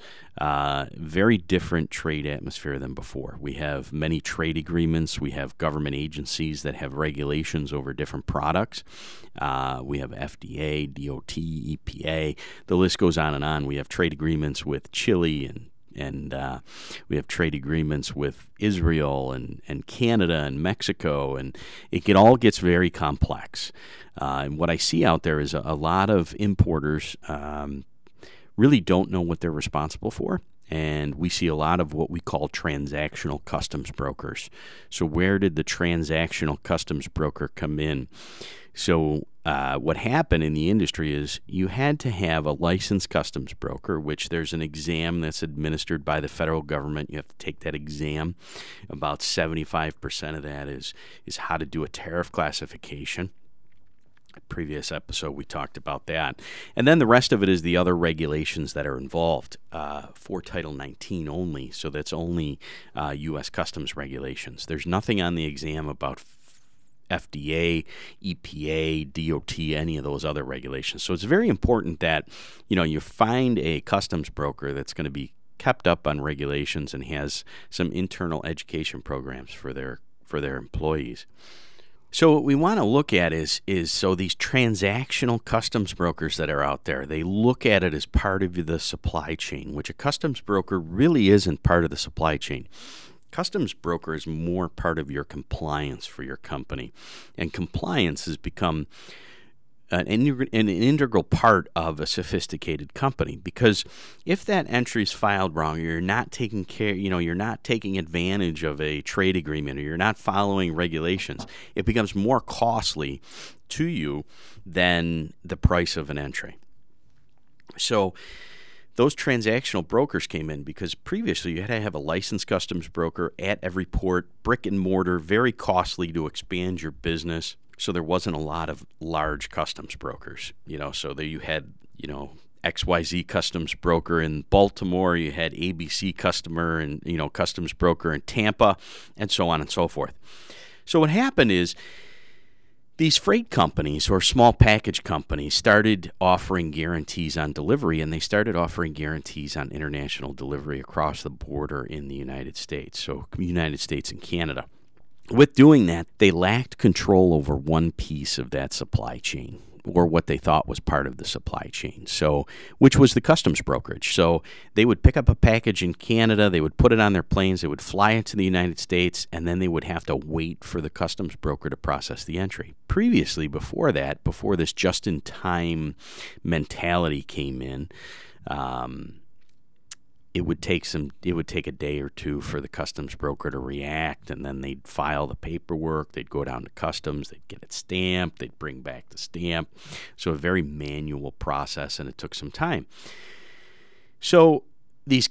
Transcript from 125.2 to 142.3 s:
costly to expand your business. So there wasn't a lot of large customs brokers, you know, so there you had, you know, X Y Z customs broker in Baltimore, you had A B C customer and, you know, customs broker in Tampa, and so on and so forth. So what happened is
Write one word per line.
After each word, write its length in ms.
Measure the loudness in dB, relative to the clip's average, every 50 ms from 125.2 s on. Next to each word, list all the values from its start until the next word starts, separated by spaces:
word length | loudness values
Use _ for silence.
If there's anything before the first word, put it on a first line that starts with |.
| 0 2 4 4 4 2
costly 640 | 0 -2 0 0 2 2 2 0 -2 -4 -4 -4
to 160 | -2 -2 -4 -4
expand 520 | -6 -8 -8 -6 -4 -4 -2 -2 -4 -4
your 120 | -6 -8
business. 640 | -8 -6 -4 -2 -2 -2 -2 -4 -4 -4 -6 -8 -10 -12 -18 -18 -12
So 140 | -8 -4 -2
there 140 | -2 -2 0
wasn't 320 | 0 0 0 0 0 -2
a 20 | -2
lot 300 | -2 -4 -4 -4 -4 -6
of 180 | -6 -8 -12 -18 -16 -12
large 500 | -6 -4 -2 0 0 0 -2 -4 -6 -6
customs 460 | -4 -4 -4 -4 -4 -10 -12 -12 -12
brokers, 560 | -10 -10 -10 -10 -10 -12 -14 -12 -12 -12 -12 -12 -14 -12
you 140 | -10 -8 -8
know, 140 | -8 -6
so 200 | -6 -6 -6 -6
there 140 | -6 -6 -6
you 140 | -6 -6 -6
had, 320 | -4 -4 -4 -4 -4 -8 -16 -18 -18 -18 -16
you 100 | -12 -10
know, 280 | -10 -8 -8 -10 -12 -14 -16 -20 -20 -10 -4
X 240 | -4 -4 -2 -2 0
Y 160 | 2 2 2
Z 220 | 2 0 -2 -4 -2
customs 500 | -2 -2 -2 0 -2 -2 -4 -4 -4 -6
broker 460 | -2 2 2 2 2 2 2 2 2
in 220 | 2 0 -2 -4
Baltimore, 760 | 0 4 6 6 6 6 2 -2 -2 0 2 2 4 4 2
you 160 | 2 0 -2
had 220 | -2 -2 -2 -2 -2
A 180 | -2 -4 -4
B 160 | -4 -4 -6 -6
C 240 | -4 -2 -2 -4
customer 640 | -2 0 0 0 0 0 -4 -4 -2 -2 0 0 0 0
and, 240 | -2 -4 -6 -6 -6
you 120 | -4 -2
know, 120 | -2 -2 -2
customs 440 | -2 -2 -2 0 -2 -4 -6 -6
broker 400 | -2 2 4 4 4 4 0 -2
in 80 | -2 -2
Tampa, 560 | -4 -4 -2 0 2 2 4 6 6 6 6 4 -2 -18 -18 -18 -20 -14 -8
and 120 | -6 -4 -2
so 200 | 0 2 2 2
on 120 | 2 0
and 80 | 0 -2
so 200 | 0 0 0 0
forth. 260 | 0 -4 -6 -6 -6 -12 -16 -16 -16 -18 -18 -18 -18 -18 -18 -20 -20 -16 -4
So 160 | 2 4 4
what 100 | 6 6
happened 400 | 4 4 2 4 4 4 6 6
is 240 | 6 4 4 2 -2 -6 -12 -16 -16 -16 -16 -16 -16 -16 -16 -16